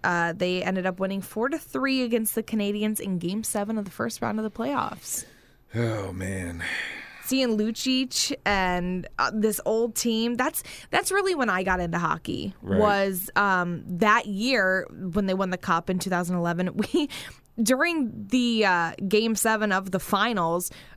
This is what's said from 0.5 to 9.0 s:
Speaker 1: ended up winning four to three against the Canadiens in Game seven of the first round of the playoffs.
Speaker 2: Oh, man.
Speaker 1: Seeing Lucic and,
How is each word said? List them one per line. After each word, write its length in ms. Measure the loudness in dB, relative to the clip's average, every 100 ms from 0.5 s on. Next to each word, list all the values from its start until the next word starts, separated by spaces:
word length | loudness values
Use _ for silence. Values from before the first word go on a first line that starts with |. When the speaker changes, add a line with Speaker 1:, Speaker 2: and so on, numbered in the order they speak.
| 0
Speaker 1:
ended 240 | 0 -2 -2
up 140 | -2
winning 200 | -4 -4
four 280 | -6 -4 -2
to 100 | -4
three 440 | -6 -4 0 0
against 340 | 2 0 0 -4
the 80 |
Canadiens 560 | -2 -2 -2 0 -2 -2
in 180 | -4 -2
Game 240 | -2 -4
seven 340 | -4 -4 -2 -4
of 80 |
the 60 | -6
first 320 | -4 -6 -2
round 160 | -2 -2
of 60 |
the 80 | -4
playoffs. 720 | -4 -4 -2 -4 -6 -8 -10 -10 -18 _ _ _
Speaker 2:
Oh, 380 | -2 -2 -2 -6
man. 500 | -6 -6 -4 -6 -6 -6 -6 -8 -10 -16 -12
Speaker 1:
Seeing 320 | -2 0 2 2
Lucic 800 | 0 -2 0 0 0 -2 -2 -2
and, 640 | 0 2 2 2 0 -4